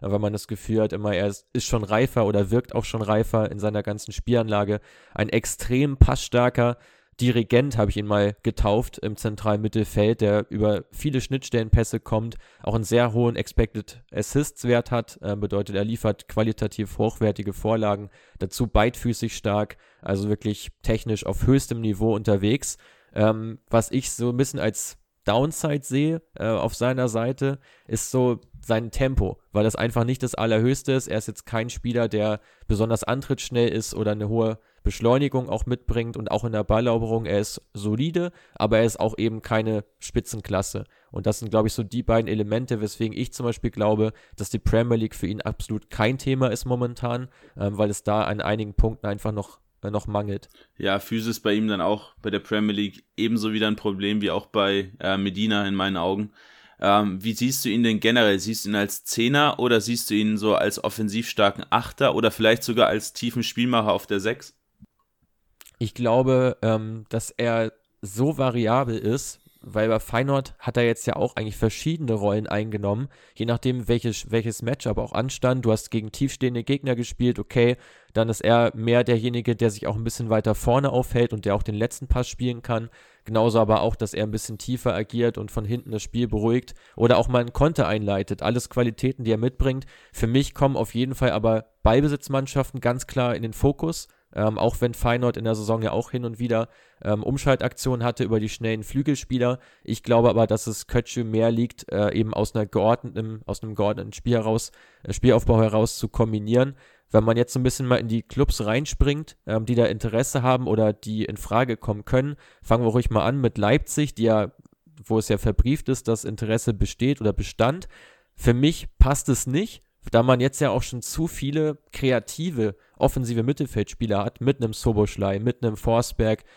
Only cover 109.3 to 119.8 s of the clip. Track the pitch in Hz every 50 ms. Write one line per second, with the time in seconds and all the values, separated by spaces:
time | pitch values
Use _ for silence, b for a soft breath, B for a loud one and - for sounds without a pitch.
109.3 | - _ - - 107 113 110 120 120 117 117 - 110 110 - 110 110 117 135 -
110.3 | - 135 123 127 127 127 127 - 107 110 110 107 104 - - 107 110 107 104 -
111.3 | 107 - - - 104 117 131 123 110 - - 113 104 104 - - 131 127 135 147
112.3 | 143 b b b b b b - 113 123 120 113 110 123 117 - 113 104 76 113
113.3 | 139 139 123 110 - 113 101 104 139 147 - - - 151 151 135 - 113 113 113
114.3 | 110 107 101 - - _ - _ _ _ _ _ _ - - - 113 110 - -
115.3 | 107 101 - 110 95 - - 123 151 - - 135 131 - - 113 113 - - -
116.3 | 110 - 113 107 113 117 - 120 107 92 107 - - - 123 135 143 - 110 -
117.3 | - - 101 - - - 117 127 160 185 - b b b b b b b b b
118.3 | b - - 123 120 123 143 156 - - - - - - - 131 143 - - 143
119.3 | 123 - - 127 131 170 220 - - -